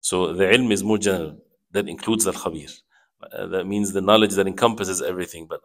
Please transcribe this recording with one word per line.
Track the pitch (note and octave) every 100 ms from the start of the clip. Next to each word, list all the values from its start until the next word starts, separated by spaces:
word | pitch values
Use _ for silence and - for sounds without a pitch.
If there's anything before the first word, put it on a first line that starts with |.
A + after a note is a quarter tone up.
So | - F#2 F2+
the | F2
Ilm | F#2+ A#2 B2
is | G2+
more | G2+ G#2+
general, | G2+ F#2 D#2 D2+ _ _ _
that | G2+ G2
includes | E2+ - A2+ G2
Al-Khabir. | F2 F#2 D#2+ D2 - _ _ _ _ -
Uh, | - F#2+
that | F#2 F#2
means | G#2 G2+
the | F#2+
knowledge | F#2+ A2 G#2+
that | G2 F#2+
encompasses | F2+ A#2+ G#2+ F#2+ F2+
everything. | C#2+ F#2 F2 E2+ D#2+
But | E2+